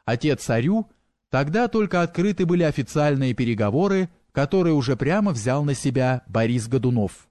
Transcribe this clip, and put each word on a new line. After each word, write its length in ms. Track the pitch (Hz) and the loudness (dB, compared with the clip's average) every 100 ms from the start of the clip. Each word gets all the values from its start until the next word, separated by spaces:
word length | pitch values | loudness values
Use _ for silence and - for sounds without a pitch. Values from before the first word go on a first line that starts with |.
а 140 | - 123 | -6 -2
те 180 | 151 131 | 0 -2
царю, 540 | - 117 143 220 - _ _ _ - | 0 0 2 0 -2 _ _ _ -4
тогда 380 | 131 143 208 240 | -2 0 0 0
только 340 | 220 202 180 | 0 0 0
открыты 420 | 170 175 202 190 | -2 0 -2 0
были 200 | 170 175 | 0 2
официальные 680 | 160 143 120 151 147 135 131 | 2 0 -2 0 0 2 0
переговоры, 800 | 117 117 110 104 131 196 190 180 _ _ | 0 0 0 0 2 0 0 -2 _ _
которые 420 | - 143 190 170 | -4 0 2 2
уже 200 | 151 120 | 2 0
прямо 360 | 123 131 202 202 | -2 0 0 0
взял 340 | 120 117 139 | -2 -2 -2
на 100 | 143 | -2
себя 480 | 131 139 127 127 127 - | -2 -2 0 0 -2 -2
Борис 420 | 113 113 123 113 | 0 0 0 0
Годунов. 600 | 131 123 120 95 - _ | 0 0 0 -2 -6 _